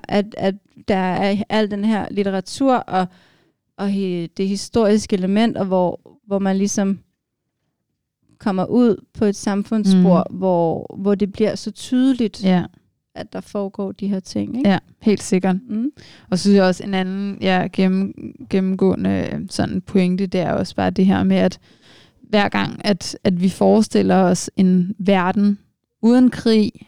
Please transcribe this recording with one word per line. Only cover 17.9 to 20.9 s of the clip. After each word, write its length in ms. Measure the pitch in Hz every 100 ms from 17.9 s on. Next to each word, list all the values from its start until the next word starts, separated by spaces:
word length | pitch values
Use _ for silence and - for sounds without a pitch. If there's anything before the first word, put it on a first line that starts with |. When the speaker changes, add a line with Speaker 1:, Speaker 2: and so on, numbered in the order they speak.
| 190 196 - - - -
Speaker 2:
gennemgående, 760 | 190 190 190 190 - 185 - -
øh, 80 | - 196
sådan 300 | - - 185
pointe, 460 | - 196 180 185 190
det 140 | 185
er 120 | 156
også 220 | - 185 -
bare 140 | 185